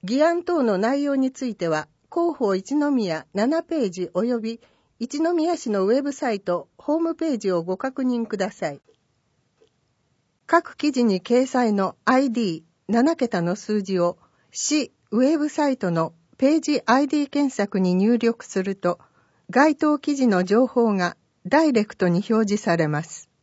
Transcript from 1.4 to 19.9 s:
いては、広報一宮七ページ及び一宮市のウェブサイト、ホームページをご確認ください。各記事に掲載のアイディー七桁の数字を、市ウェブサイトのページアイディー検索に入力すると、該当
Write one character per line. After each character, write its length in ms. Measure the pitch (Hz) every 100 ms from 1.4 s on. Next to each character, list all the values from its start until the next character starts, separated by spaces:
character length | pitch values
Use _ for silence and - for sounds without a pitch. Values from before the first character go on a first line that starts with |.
| 262
い 100 | 202
て 120 | 170
は、 200 | 156 151 _ _
広 280 | - 339 302
報 160 | 214 190
一 180 | 196
宮 540 | 285 294 269 202 160 - 196
七 260 | 233 320
ペ 240 | 330 320 220
ー 40 |
ジ 180 | 175 180 185
及 240 | 226 247
び 220 | 220 226 _ _ _ _
一 240 | 240 294
宮 340 | 320 349 311 330
市 140 | -
の 160 | 208 190
ウ 40 |
ェ 120 | 247
ブ 100 | 285
サ 200 | 269 277
イ 80 | 208
ト、 280 | - 175 - _
ホ 220 | - 311
ー 20 |
ム 160 | 330 320
ペ 180 | 320
ー 40 | 247
ジ 140 | 202
を 100 | 180
ご 160 | 165 185
確 240 | 262 262
認 240 | 262 240 226
く 100 | 208
だ 160 | 196
さ 200 | - 165
い。 100 | 143 _ _ _ _ _ _ _ _ _ _ _ _ _ _ _ _ _
各 280 | 339 - -
記 160 | 294
事 120 | 262
に 180 | 240 190
掲 240 | - 247 254
載 260 | 254 240
の 240 | 202 185 - -
ア 120 | 254
イ 140 | 277
デ 100 | 233
ィ 140 | 214 160
ー 60 | _ _ -
七 280 | 226 269 330
桁 260 | - 190
の 120 | 170 175
数 280 | - 214
字 160 | 196 185
を、 180 | 175 - _ _ _
市 400 | - - 302 269 _ _
ウ 120 | 214
ェ 140 | 254 311
ブ 120 | 294
サ 200 | - 294
イ 80 | 262
ト 140 | 185
の 220 | 165 123 _ _ _
ペ 180 | 262 311
ー 60 |
ジ 200 | - 294 -
ア 140 | 247
イ 60 | 285
デ 100 | 302
ィ 80 | 285
ー 20 |
検 260 | 285 285 -
索 240 | 202 190
に 140 | 185
入 240 | 180 208 240
力 260 | 226 233
す 180 | - 202
る 120 | 190 196
と、 240 | 180 - _ _ _ _ _
該 240 | 233 302 302
当 240 | 302